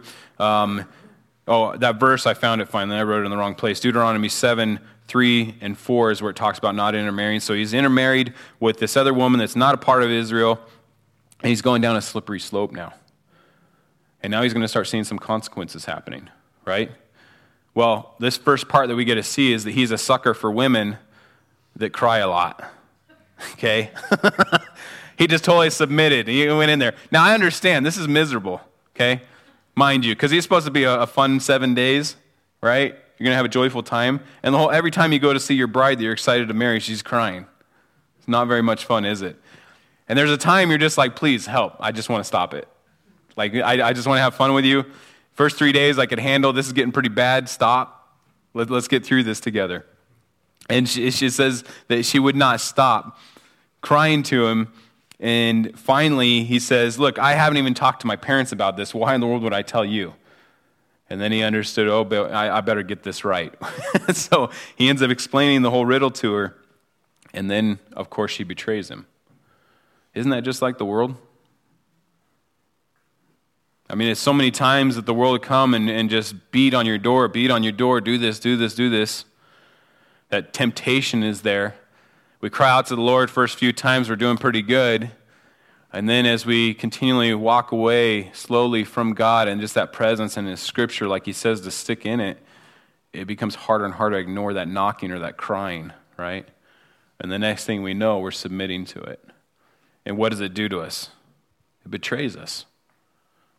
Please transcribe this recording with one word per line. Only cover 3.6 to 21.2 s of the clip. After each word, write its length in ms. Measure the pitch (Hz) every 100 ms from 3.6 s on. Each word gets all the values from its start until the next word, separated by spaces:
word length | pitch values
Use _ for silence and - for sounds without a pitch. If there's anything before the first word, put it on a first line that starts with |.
| 117 98
Deuteronomy 480 | 123 117 113 110 107
seven, 500 | - 123 117 110 104 - _ -
three 480 | 123 123 120 113 113
and 180 | 104 101
four 340 | - 123 113
is 100 | 104
where 100 | 104
it 60 | 92
talks 200 | 107 95
about 180 | 107 101
not 200 | 104 107
intermarrying. 460 | 104 101 104 107
So 120 | -
he's 200 | 104 107
intermarried 600 | 120 139 127 131 131 127 - - -
with 180 | 113 110
this 160 | 110 139
other 180 | 135
woman 260 | 127 127 123
that's 180 | 107 120
not 180 | 131 131
a 20 |
part 240 | - 127
of 80 | 120
Israel. 520 | 117 113 113 113 113 - _ _ _ _ _ _ _
And 60 | 117
he's 120 | 117
going 200 | 127 120
down 160 | 117 110
a 40 |
slippery 380 | - 110 - 98
slope 320 | - 101 101
now. 220 | - - - _ _ _ _ _ _ _ _ _ _ _ _
And 80 | 98
now 120 | 107
he's 100 | 123
gonna 160 | 113 110
start 180 | 117 95
seeing 160 | 113
some 160 | 104 101
consequences 640 | - 110 - - 82 80
happening, 460 | - 80 - 64 - _ _ _
right? 260 | - 98 113 117 _ _ _ _ _ _ _ -
Well, 400 | 117 107 - -
this 180 | 123 -
first 320 | - 135 -
part 180 | 139 127
that 80 | 120
we 80 |
get 120 | 120 113
to 80 |
see 280 | 104 - 135
is 140 | 113 104
that 60 |
he's 200 | 120 123
a 60 | 110
sucker 360 | - 131 123
for 160 | 110 110
women 480 | 107 131 117 104 104 _ _